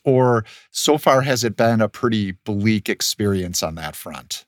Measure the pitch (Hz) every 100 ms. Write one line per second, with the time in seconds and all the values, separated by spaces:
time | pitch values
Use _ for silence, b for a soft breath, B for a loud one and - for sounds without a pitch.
0 | - 127 127 120 107 B B - - 151
1 | 165 131 135 123 117 98 113 113 107 -
2 | 117 113 98 92 - 101 104 107 - 101
3 | - - 104 98 90 90 175 - 80 -
4 | - 71 - -